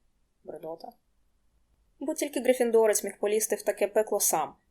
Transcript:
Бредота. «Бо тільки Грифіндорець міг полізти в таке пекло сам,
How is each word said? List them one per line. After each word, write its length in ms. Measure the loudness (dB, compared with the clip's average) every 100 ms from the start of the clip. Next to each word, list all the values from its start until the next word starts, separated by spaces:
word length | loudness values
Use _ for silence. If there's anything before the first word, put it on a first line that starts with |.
| _ _ _ _
Бредота. 480 | -16 -12 -10 -12 -14 -20 _ _ _ _ _ _ _ _ _ -8
«Бо 140 | -4
тільки 260 | -2 -2 -2
Грифіндорець 640 | 2 2 4 4 4 2
міг 140 | -2 -4
полізти 380 | 0 0 0 -2
в 60 |
таке 260 | -2 -2 0
пекло 320 | 0 0 0
сам, 340 | 0 0 -2 -10 _